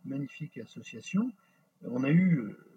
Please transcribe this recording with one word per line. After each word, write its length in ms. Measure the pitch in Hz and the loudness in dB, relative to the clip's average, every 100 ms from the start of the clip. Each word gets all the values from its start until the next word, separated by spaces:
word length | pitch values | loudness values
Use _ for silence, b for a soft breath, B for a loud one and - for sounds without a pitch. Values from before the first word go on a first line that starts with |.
| 131 | -10
magnifique 520 | 139 139 - 151 - | -6 -8 -8 -12 -12
association, 760 | 107 - - 113 - 190 247 - _ _ _ _ | -16 -16 -16 -14 -4 -2 -2 -4 _ _ _ _
euh, 60 | - | -8
on 120 | 123 | -2
a 60 | 135 | 4
eu, 300 | 165 185 151 | 6 6 4
euh, 180 | 107 - - | 0 -8 -18